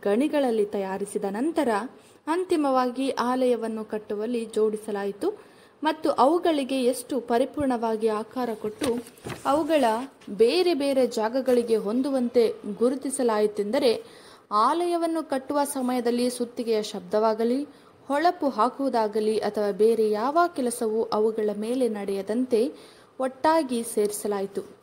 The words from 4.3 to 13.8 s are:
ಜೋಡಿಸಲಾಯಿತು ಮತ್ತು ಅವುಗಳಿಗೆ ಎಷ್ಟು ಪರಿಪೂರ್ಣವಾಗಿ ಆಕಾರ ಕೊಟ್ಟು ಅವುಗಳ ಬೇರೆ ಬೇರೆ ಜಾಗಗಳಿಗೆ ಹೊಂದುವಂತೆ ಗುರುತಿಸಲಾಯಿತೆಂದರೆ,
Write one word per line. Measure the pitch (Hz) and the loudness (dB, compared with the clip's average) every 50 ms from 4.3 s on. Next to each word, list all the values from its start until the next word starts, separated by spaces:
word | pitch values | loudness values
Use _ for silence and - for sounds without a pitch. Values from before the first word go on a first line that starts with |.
| 247 233 226 | -4 -4 -4
ಜೋಡಿಸಲಾಯಿತು | 214 220 214 214 220 208 208 - - 208 202 202 202 196 202 - 359 427 - - - - - - - _ _ - | -4 0 0 0 2 0 -2 -6 -6 -6 -6 -6 -6 -6 -4 -4 -6 -6 -6 -10 -20 -20 -20 -20 -20 _ _ -4
ಮತ್ತು | 311 311 311 - 320 | -4 -2 -2 -2 0
ಅವುಗಳಿಗೆ | - - 233 269 330 359 339 349 320 285 277 247 277 269 247 | 2 4 4 4 4 4 2 2 2 2 0 -2 0 0 2
ಎಷ್ಟು | 240 269 262 - - 311 247 | 2 0 0 -2 -6 -4 -4
ಪರಿಪೂರ್ಣವಾಗಿ | 226 - 240 233 269 269 - 302 294 269 247 233 233 226 220 214 214 226 | -2 0 2 2 2 0 -2 -2 0 0 0 0 0 -2 -2 0 0 0
ಆಕಾರ | 214 208 220 214 - 262 247 240 220 | 0 -2 -6 -8 -8 -6 -6 -6 -6
ಕೊಟ್ಟು | 208 - 214 214 - - 277 233 247 240 - - - - - - - - | -6 -8 -8 -6 -4 -2 -2 -2 -2 -6 -12 -16 -16 -14 -14 -12 -6 -2
ಅವುಗಳ | 269 277 302 330 294 320 302 262 226 220 226 262 269 - - - - | 0 2 2 2 2 2 4 4 2 2 0 -4 -8 -14 -18 -16 -4
ಬೇರೆ | 208 185 220 233 285 359 370 359 339 | 2 4 4 4 4 4 4 2 2
ಬೇರೆ | 262 285 277 277 262 254 | 2 2 2 2 2 2
ಜಾಗಗಳಿಗೆ | 247 247 226 214 220 233 269 262 262 247 240 233 220 226 | 2 2 0 -2 0 0 -2 0 2 2 2 4 2 2
ಹೊಂದುವಂತೆ | 214 185 196 220 254 262 285 269 262 247 240 - 247 226 214 - - - 202 208 - | 0 2 0 0 0 0 0 0 0 0 2 4 4 4 4 2 -2 -8 -8 -2 0
ಗುರುತಿಸಲಾಯಿತೆಂದರೆ, | 220 254 277 269 - 277 262 - 254 240 214 208 214 208 208 - 202 208 220 285 | 2 2 2 0 -4 -6 -4 0 0 2 2 2 2 0 0 -2 -4 -2 0 2